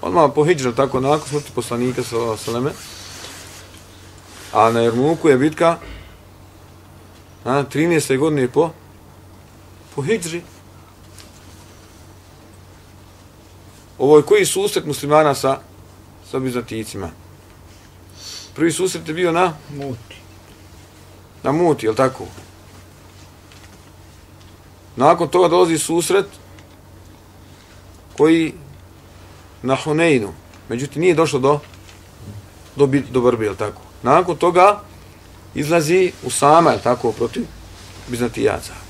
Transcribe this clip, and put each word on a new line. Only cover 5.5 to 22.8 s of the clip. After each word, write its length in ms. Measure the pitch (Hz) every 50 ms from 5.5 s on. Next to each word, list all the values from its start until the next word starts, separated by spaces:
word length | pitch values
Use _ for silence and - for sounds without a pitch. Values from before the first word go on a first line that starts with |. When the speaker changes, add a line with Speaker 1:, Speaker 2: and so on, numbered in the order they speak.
| 147 - 170 165 170 165 - - - - - - - - - - - - - - - - - - - - - - - - - - - - - - - - -
Speaker 1:
a, 180 | 113 131 143
trinaeste 540 | 139 135 - 139 156 170 170 151 139 - 135
godine 320 | 131 147 160 156 143 127 123
po, 220 | - 143 160 160 - - - - - - - - - - - - - - - - - - - - - - - - -
po 80 | -
hidžri. 400 | 135 151 226 220 170 160 160 170 - - - - - - - - - - - - - - - - - - - - - - - - - - - - - - - - - - - - - - - - - - - - - - - - - - - - - - - - - - - - - - - - - - - - - - - -
Ovo 180 | - 139 151
je 60 | 151
koji 240 | 147 - 214 214 190
susret 400 | - - 185 196 208 - 185 -
muslimana 480 | 151 139 - - 143 147 156 156 147 135
sa, 240 | 127 - - - - - - - - - - - - - - - - - -
sa 80 | - 131
Bizanticima? 720 | 131 131 120 123 117 - 110 110 110 - - 101 98 82 80 - - - - - - - - - - - - - - - - - - - - - - - - - - - -
Prvi 180 | - 156 170
susret 360 | 151 165 185 185 180 170 160 165
je 60 | 156
bio 180 | 170 180 170
na? 200 | 160 170 185 175 156 151 - - 143
Speaker 2:
Muti. 400 | 143 139 139 127 120 - - - - - - - - - - - - - - - - - - - - - - - - - - - -
Speaker 1:
Na 100 | - 123
Muti, 340 | 139 160 175 170 147 - -
jel 80 | 107 110
tako? 300 | - 131 131 131 - 98 90 - - - - - - - - - -